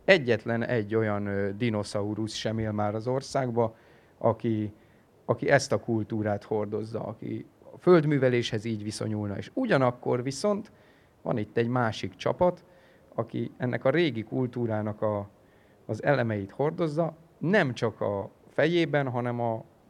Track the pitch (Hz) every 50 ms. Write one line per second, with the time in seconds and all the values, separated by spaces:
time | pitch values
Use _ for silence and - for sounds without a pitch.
0 | - - 202 175 131 117 113 104 - 117 117 117 117 - 123 120 107 101 110 110
1 | 113 107 104 104 104 101 101 98 101 101 98 101 123 120 107 104 101 - - 107
2 | 101 104 107 104 110 107 - - - 113 110 113 110 110 104 104 104 104 104 113
3 | 113 127 127 135 131 - - 139 131 123 117 120 117 110 - - - - - -
4 | _ _ _ _ - 117 110 - - 117 110 107 107 104 - - - _ _ _
5 | _ _ _ _ _ - 123 - - - 143 131 - - 117 104 - - 117 110
6 | 107 - 117 107 104 107 104 101 - - 110 107 104 104 107 104 110 110 113 104
7 | - 98 110 - 120 117 113 110 - - - _ - - - - - 175 180 170
8 | 147 151 147 135 127 127 123 120 120 - - 110 98 117 113 104 104 107 104 -
9 | 113 110 107 104 104 101 98 - 98 - - 269 262 226 185 139 131 123 120 -
10 | - - 127 120 120 139 135 - - 208 208 202 214 - - - - - _ _
11 | _ _ _ _ - - 160 117 107 - - 120 117 117 127 127 120 110 107 -
12 | - 95 - - - 135 127 - 180 180 175 - - - - - - - - _
13 | _ _ - - 117 - - 123 117 - - - 127 123 120 120 - 131 135 165
14 | 175 151 117 110 104 - 135 131 127 120 - 123 120 110 107 107 107 107 104 -
15 | 107 107 107 101 101 101 - _ _ _ _ _ _ _ _ _ _ - 110 107
16 | - 143 143 127 120 113 110 104 98 95 - - 139 156 170 180 175 156 147 156
17 | 165 160 160 - - - _ _ - 156 202 214 165 131 120 - 123 113 - -
18 | 107 104 101 98 95 - - _ _ - - - 139 160 175 170 165 151 143 147
19 | 139 131 120 123 123 123 120 120 120 117 110 110 - - _ _ _ _